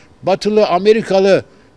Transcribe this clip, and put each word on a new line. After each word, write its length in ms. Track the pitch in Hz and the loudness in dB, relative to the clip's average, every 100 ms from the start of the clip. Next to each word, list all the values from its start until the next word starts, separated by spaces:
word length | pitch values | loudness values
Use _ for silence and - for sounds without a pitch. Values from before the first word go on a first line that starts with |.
| - _ | -20 _
Batılı 440 | 135 190 208 214 196 | -4 -4 -2 0 0
Amerikalı, 800 | 175 202 220 - 190 196 175 - _ _ | 0 2 0 0 0 2 0 -2 _ _